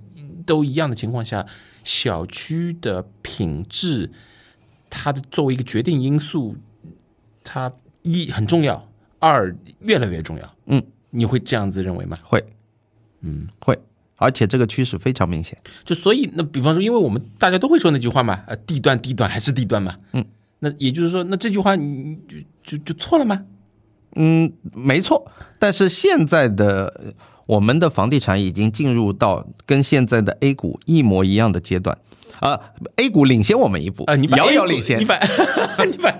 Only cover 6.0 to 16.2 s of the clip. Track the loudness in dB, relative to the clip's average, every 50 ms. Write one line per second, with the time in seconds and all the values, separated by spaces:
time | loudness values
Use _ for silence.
6 | 0 0 0 -2 -2 -4 -6 -6 -6 -6 -10 -14 -18 _ _ _ -20 -20 -20 _
7 | _ _ _ _ _ _ _ _ -20 -12 -10 -8 -8 -8 -10 _ _ _ _ _
8 | -4 -4 -2 -2 -4 -4 -4 -4 0 2 2 2 2 2 -2 -4 -8 -16 _ _
9 | _ _ _ _ 2 4 4 4 2 -2 -4 -10 -16 -20 -20 _ -2 0 2 2
10 | 2 0 -4 -6 -8 -8 -10 -12 -14 -18 _ _ _ -2 0 0 0 -4 _ _
11 | _ _ -4 -2 -2 0 0 -2 -2 -2 -2 -2 -2 -4 -4 -4 -4 -6 -6 -6
12 | -8 -10 -12 -12 -4 -2 -2 -2 -2 -4 -12 _ _ _ _ _ _ _ _ _
13 | _ _ _ _ -10 -10 -8 -8 -10 -12 -16 _ -2 -2 -2 -2 -6 _ _ _
14 | _ _ _ _ 0 0 2 2 0 0 2 0 0 0 0 -2 -2 -2 -4 -4
15 | -4 -4 -2 0 -2 -2 -2 -4 -6 -10 -14 -18 _ -20 -20 -16 -6 -6 -6 0
16 | 2 2 2 2